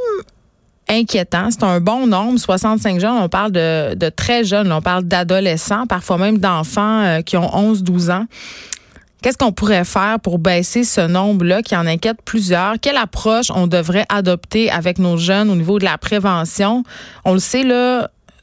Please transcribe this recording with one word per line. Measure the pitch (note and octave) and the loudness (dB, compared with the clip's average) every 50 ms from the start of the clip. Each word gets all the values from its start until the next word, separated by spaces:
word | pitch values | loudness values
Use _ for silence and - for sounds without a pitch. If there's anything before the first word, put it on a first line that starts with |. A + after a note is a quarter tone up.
| B4 A#4 G#4+ F#4+ - - _ _ _ _ _ _ _ _ _ _ _ - | -2 -4 -4 -6 -8 -12 _ _ _ _ _ _ _ _ _ _ _ -2
inquiétant. | G#3+ A3+ A#3 G#3+ - G3+ F3+ - - E3+ F#3+ A3+ | 0 0 0 0 0 -2 -2 0 -2 -2 0 -2
C'est | A3+ - - | -2 0 0
un | G3 F3+ F3 | 2 2 2
bon | E3+ G3 A3 B3+ C4 | 2 2 0 2 2
nombre, | A#3+ G3+ F#3 G#3 A#3 B3+ A#3+ | 2 2 2 2 0 0 0
soixante-cinq | - - F#3 F3 - G#3+ A3 A3 - G#3+ F#3 F3 | 0 0 0 0 2 0 0 0 0 0 0 0
jeunes. | F3+ G#3+ B3 A#3+ | 0 0 0 0
On | F#3+ E3+ | 0 0
parle | - F#3 G3+ A3 | 0 -2 -2 0
de, | F#3+ F3 E3 E3 D#3+ D#3+ D3+ A#2+ - | 0 0 0 0 0 0 -2 -2 -2
de | F#3+ F3 D#3 | -2 -2 -4
très | - - - - A#3+ A#3+ A#3 | -2 -4 -2 0 0 0 0
jeunes, | F#3+ F#3+ G3+ G#3+ F#3 | 0 0 0 2 0
là. | D#3+ | 0
On | D#3 | 0
parle | D#3+ F#3 F3+ F#3 F#3 | 0 0 -2 -2 0
d'adolescents, | F3 F#3 F3+ F3+ E3+ F#3 F#3+ G3 F#3 D#3+ E3 - - G#3 G#3+ B3+ | 0 -2 -2 0 0 0 0 2 0 -2 -2 -2 -4 -4 -4 -2
parfois | A3+ G3 F3+ - - F#3+ E3+ | -2 -4 -4 -2 -2 -2 0
même | F#3+ G#3 A3 G#3 | 2 2 2 2
d'enfants, | F#3 G3 F3+ D#3+ D#3+ - - G#3 G#3 G#3+ A3 A3 G#3 | 2 0 0 0 -2 -2 -2 -2 0 0 0 2 2
euh, | F#3 E3 D#3+ | 2 0 0
qui | E3 - - | -2 -2 0
ont | F3+ F3 - - | 0 0 0 0
onze, | F3+ G3+ A3 A3 G3+ F#3+ | 0 2 2 2 2 0
douze | F3 F3+ F3+ F3 E3+ | 0 0 0 0 0
ans. | F3+ F#3 A3+ A#3 - - - - - - - - - - _ _ _ - - _ _ _ - | 0 -2 -4 -6 -10 -14 -20 -20 -18 -20 -14 -14 -14 -14 _ _ _ -20 -20 _ _ _ -2
Qu'est-ce | A#3+ C4 | -2 0
qu'on | - C#4 A#3 F3+ | 2 0 0 0
pourrait | - G#3 G#3 G#3+ F3+ F3 | 0 0 2 2 2 2
faire | - - G3+ F#3+ G#3 A3 A3+ | 0 0 0 0 0 0 -2
pour | - G3 F3 F3 | -2 -2 -2 0
baisser | D#3+ F#3+ F3+ F3 F3+ - - A#3+ B3 | 2 2 2 2 0 0 0 0 0
ce | A3+ - - F3 | 0 0 0 0
nombre-là | E3 F3 F#3 F#3+ G#3 G#3 F#3+ F3 E3+ F3+ G#3 A#3 | 2 2 2 2 2 2 2 2 2 2 0 0
qui | - - | -2 -2
en | F3 E3+ | 0 0
inquiète | E3 E3 E3+ - A3 A3+ - _ | 0 0 0 -2 -2 -4 -4 _
plusieurs ? | - - A3+ G3+ F3+ F3+ F3 F3+ G3+ A3 A3+ | -4 -2 -2 0 2 2 2 2 0 -2 -2
Quelle | - C#4 C#4+ | -2 0 0
approche | C#4 A#3 F#3 - - - A3 A3 A3+ B3 - | 0 -2 -2 -4 -4 0 0 0 2 0 0
on | - F#3+ F3+ | 0 0 0
devrait | F3 D#3+ F3+ E3 D#3+ F3+ G3+ G#3+ - | 2 2 0 0 0 0 0 0 0
adopter | G3+ G3+ G3 F3+ F3+ F3 - - - A3 A3+ G#3+ | 0 0 2 0 0 -2 -2 -4 -2 0 0 0
avec | - F3 E3 F3+ F3 - | 0 -2 -2 -2 0 0
nos | F#3 F3+ E3+ | 0 2 2
jeunes | E3 E3 F3 F#3+ G3+ G#3+ G#3+ | 0 0 0 2 2 2 2
au | G3 | 2
niveau | E3+ D#3+ E3 G3+ G#3 | 2 2 2 0 0
de | F#3+ | 0
la | F3+ D#3 - | 0 -2 -4
prévention ? | - - G#3+ G#3 F#3+ G3+ F#3 E3+ D#3+ D#3+ - - G3 G3+ A3+ B3+ A#3+ - - - - - - - - | -4 -2 -2 0 2 2 0 0 -2 -2 -2 0 0 2 2 0 -2 -4 -10 -16 -20 -20 -20 -4 0
On | - F#3 | 0 2
le | F#3+ | 2
sait, | F#3 - - B3 C4+ | 0 0 0 0 2
là, | B3+ B3 B3 B3 B3 B3+ B3 G#3+ - - _ _ - - - | 2 2 2 2 2 0 -2 -2 -6 -8 _ _ -20 -20 -8